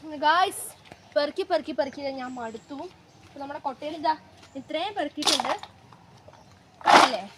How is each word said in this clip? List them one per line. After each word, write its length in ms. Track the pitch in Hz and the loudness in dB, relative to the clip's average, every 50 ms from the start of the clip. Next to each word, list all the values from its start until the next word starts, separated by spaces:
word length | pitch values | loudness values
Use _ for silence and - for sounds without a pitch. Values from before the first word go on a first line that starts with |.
| - 311 302 294 294 | -16 -14 -6 0 2
ഗൈസ്, 380 | 302 320 349 381 403 - - - - - - - - - - - - - | 2 4 4 2 2 0 -4 -12 -14 -16 -20 -20 -20 -20 -20 -20 -4 -2
പെറുക്കി, 300 | 294 285 294 - - 370 - | 0 0 0 -2 -4 -2 0
പെറുക്കി, 220 | 359 311 277 - 269 254 | -2 -2 -2 -2 -2 -2
പെറുക്കി 220 | 294 277 - 302 277 277 269 269 254 | -2 -4 -4 -6 -8 -8 -6 -8 -8
ഞാൻ 80 | 254 254 254 | -10 -8 -8
മടുത്തു. 400 | 233 226 220 226 - - 285 269 330 370 - - - - - - - | -8 -10 -10 -12 -14 -14 -14 -12 -12 -14 -16 -20 -20 -20 -20 -20 -20
അപ്പൊ 120 | - - 277 277 | -20 -16 -14 -12
നമ്മുടെ 180 | 277 285 302 - | -10 -10 -8 -6
കൊട്ടയിൽ 280 | 277 262 - 294 294 311 330 | -8 -8 -6 -6 -8 -6 -2
ഇതാ 140 | 294 330 311 311 - - - - - - - 269 | 0 0 0 -2 -4 -16 -20 -20 -20 -16 -14 -14
ഇത്രയും 340 | 254 - 302 311 339 415 415 | -8 -6 -4 -4 -4 -4 -2
പെറുക്കിയിട്ടുണ്ട്. 580 | 403 311 294 - - 294 - 523 539 - - - 415 - - - - - - - - - - - - - - - - - - - - - - - - - | -4 -4 -4 -4 -4 -2 0 0 0 0 -2 -6 -6 -8 -12 -20 -20 -20 -20 -20 -20 -20 -20 -20 -20 -20 -20 -20 -20 -20 -20 -20 -20 -20 -20 -18 0 6
കണ്ടില്ലേ? 380 | - - - - 262 247 180 190 196 - | 8 10 10 10 8 4 0 -6 -10 -16